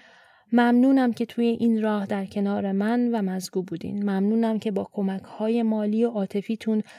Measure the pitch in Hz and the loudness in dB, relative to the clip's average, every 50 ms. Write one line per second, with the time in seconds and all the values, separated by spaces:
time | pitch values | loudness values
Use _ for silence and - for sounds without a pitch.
0 | - - - - - _ _ _ _ _ 233 240 240 240 240 240 254 269 269 269 | -20 -20 -20 -20 -20 _ _ _ _ _ 2 4 4 6 6 6 6 6 6 4
1 | 254 240 220 - 240 - - - 233 233 233 - 233 233 226 220 214 214 214 208 | 4 2 0 -2 -6 -6 -2 0 0 0 0 2 2 2 2 2 0 0 0 -2
2 | 196 202 208 196 196 190 - 208 202 202 202 208 202 196 190 196 202 220 233 240 | -2 -2 -4 -4 -4 -4 -4 -2 -2 0 0 -2 -2 -2 -2 0 0 0 0 0
3 | 247 240 233 220 196 185 185 185 185 - - 190 180 185 170 170 - 190 202 202 | 0 0 0 0 -2 -2 -4 -4 -6 -4 -6 -6 -4 -4 -8 -8 -8 -8 -6 -4
4 | 202 202 196 190 196 208 220 226 226 220 220 208 - 226 196 196 196 - - - | -2 -2 0 0 2 2 2 2 2 0 0 -2 -2 -2 -4 -4 -4 -4 -4 -4
5 | 196 196 190 190 - - - - 214 220 226 233 226 220 220 214 214 208 214 220 | -4 -2 -4 -6 -8 -12 -8 -4 -2 0 0 2 2 0 0 0 0 0 0 0
6 | 233 233 233 214 196 - - 202 190 - 226 214 - 220 220 214 208 - - | 0 0 0 -2 -4 -2 -4 -6 -4 -4 -6 -4 -2 0 0 0 -2 -4 -10